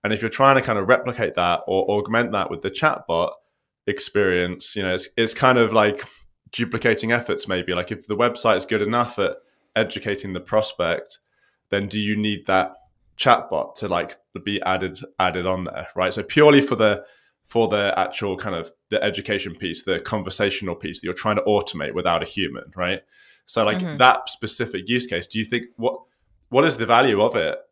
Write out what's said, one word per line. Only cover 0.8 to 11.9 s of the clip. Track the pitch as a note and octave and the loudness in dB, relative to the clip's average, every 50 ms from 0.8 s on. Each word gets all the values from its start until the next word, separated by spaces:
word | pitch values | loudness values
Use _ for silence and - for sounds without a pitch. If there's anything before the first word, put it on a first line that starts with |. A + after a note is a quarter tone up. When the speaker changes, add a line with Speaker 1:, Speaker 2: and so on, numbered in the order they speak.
| F#2+ F#2+ | 0 0
Speaker 1:
replicate | - - - B2 A#2+ - A2+ F2 - | -2 -2 -2 -6 -4 -2 -4 -2 0
that | - F2 F2 F2 - - | 0 0 0 0 -2 -2
or | - F#2 F#2+ - - | -2 0 0 0 0
augment | G#2 G#2 G2+ - A2+ A#2 A#2+ - G#2+ | 0 -2 -2 0 0 0 0 0 -2
that | G2 F2+ - | -4 -2 -4
with | - E2+ | -6 -6
the | - G2 | -6 -8
chatbot | F#2+ - - D#3 - - - - E2 E2 F2 - - - _ _ _ _ _ _ _ _ _ | -4 0 0 0 0 -2 -4 -2 -2 0 0 -2 -6 -12 _ _ _ _ _ _ _ _ _
experience, | - G2+ - - - _ G2+ G2+ F#2+ F2+ F2 F2+ F2 F2+ - - - - | -6 -6 -6 -8 -2 _ 2 2 4 2 2 0 -2 -4 -8 -8 -8 -6
you | G#2 F#2+ | -4 -2
know, | F2+ F#2 | -2 -2
it's, | F2+ - - _ | -2 -4 -6 _
it's | - A#2 A2 - | -2 0 0 0
kind | - C#3 B2+ B2+ | 4 4 6 6
of | B2 A#2 G#2+ | 6 4 4
like | A2 A2 G#2 G#2 G2+ - - - - - - - _ _ _ _ | 6 4 4 4 2 -2 -10 -16 -18 -20 -20 -20 _ _ _ _
duplicating | - - A#2+ A#2+ - A2 - A#2+ - C#3+ - A2+ A#2+ | -6 -6 -4 -4 -4 0 2 2 0 2 0 0 0
efforts | A#2+ A2+ - F#2 - - | 0 0 -2 -4 -4 -2
maybe. | - F#2+ F#2 F2 - F2+ | -4 -4 -2 -2 -2 -2
Like, | F2 F2+ - | -2 -2 -4
if | A2+ - - | -8 -10 -6
the | - G#2 | -6 0
website | G#2 A#2+ A#2+ A#2+ - - A#2 G#2 | 2 2 0 0 2 2 2 2
is | F#2 - | 2 2
good | - A2 G#2 | -2 0 0
enough | G#2 G#2 A#2 A#2+ A#2+ A#2+ - | 0 0 0 0 0 -2 0
at | - G2 F2 - - _ _ _ _ _ _ _ | -2 -2 -2 -2 -6 _ _ _ _ _ _ _
educating | G#2+ A2 - - G2+ - G#2+ G2+ G2 - G2 F#2 | -2 -2 0 -4 -8 -6 -4 -6 -4 -6 -8 -8
the | F2 | -8
prospect, | F2 - A2 A2 G#2+ - - - F2 E2 E2+ - - - - - _ _ _ _ _ _ _ _ _ _ | -6 0 0 0 0 0 -4 -2 -2 -2 -2 -4 -6 -12 -18 -20 _ _ _ _ _ _ _ _ _ _
then | - G2+ G2+ | -4 -2 -2
do | G2 | -2